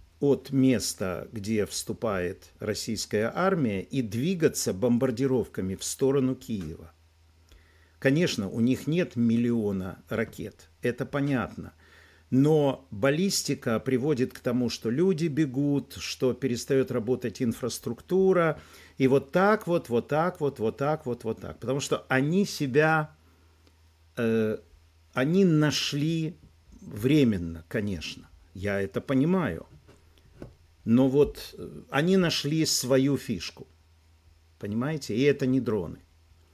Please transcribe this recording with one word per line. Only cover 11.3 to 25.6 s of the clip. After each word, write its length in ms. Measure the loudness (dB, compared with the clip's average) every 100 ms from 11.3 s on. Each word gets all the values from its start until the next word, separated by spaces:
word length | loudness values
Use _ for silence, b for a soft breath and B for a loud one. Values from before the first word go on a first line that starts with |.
| -2 -4 -8 -14 b b b b b _
Но 540 | 4 4 4 2 -2 -8
баллистика 880 | -2 0 2 0 0 -4 -4 -2 -2
приводит 540 | 0 0 2 0 -2
к 60 | -4
тому, 300 | -2 0 -2
что 220 | -2 -4
люди 340 | 0 0 0 -2
бегут, 720 | 0 -2 0 0 0 -2 -10
что 340 | -12 -2 0
перестаёт 580 | 0 -2 -4 0 0 0
работать 500 | -2 -2 -2 -4 -2
инфраструктура. 1200 | -2 -2 -6 -6 -8 -10 -2 2 4 4 2 0 B B B 0
И 80 | 4
вот 240 | 4 2
так 340 | 2 4 2 0
вот, 240 | -2 0
вот 180 | -2 0
так 300 | 0 0 -2
вот, 200 | -4 -2
вот 180 | -4 -2
так 300 | -2 -2 -4
вот, 160 | -6
вот 180 | -6 -6
так. 180 | -10 -8
Потому 200 | -6 -4
что 260 | -2 -4 0
они 380 | 2 2 2 0
себя, 720 | -2 0 4 4 2 -2 -10 b b b b b _ _ _ _ -4
э, 440 | 0 2 0 -4 -10 -20 _ _ _
они 300 | -2 2 4
нашли 920 | 6 6